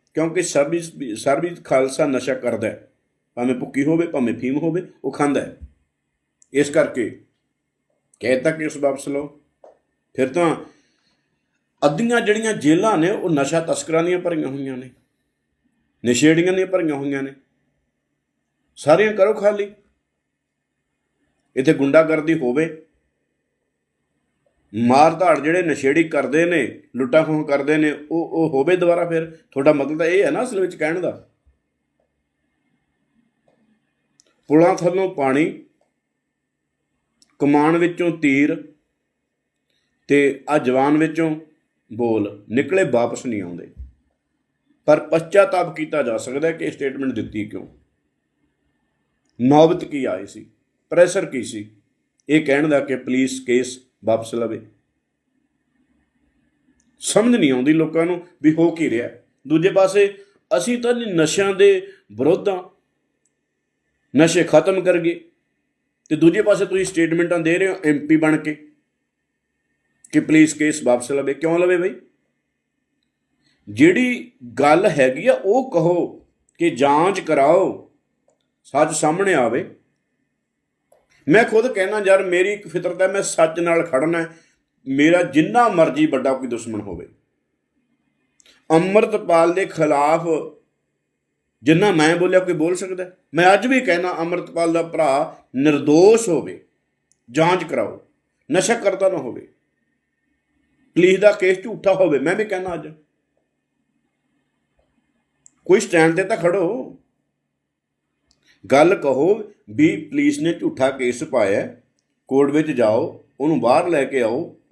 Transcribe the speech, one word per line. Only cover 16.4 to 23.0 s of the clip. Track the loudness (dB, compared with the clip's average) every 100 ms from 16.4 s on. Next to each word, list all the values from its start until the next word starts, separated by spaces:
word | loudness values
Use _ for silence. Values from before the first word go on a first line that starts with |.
| 2
ਦੀਆਂ | 0 -2
ਭਰੀਆਂ | -2 -2
ਹੋਈਆਂ | -4 -6 -6
ਨੇ। | -8 -14 _ _ _ _ _ _ _ _ _ _ _ _ _ -4
ਸਾਰੀਆਂ | 2 4 4
ਕਰੋ | 2 0
ਖਾਲੀ। | 2 0 -2 -6 -12 _ _ _ _ _ _ _ _ _ _ _ _ _ _ _ _ _ -2
ਇੱਥੇ | 0
ਗੁੰਡਾਗਰਦੀ | 2 4 4 4 0 -2 -2
ਹੋਵੇ, | 0 -2 -2 -6 -20 _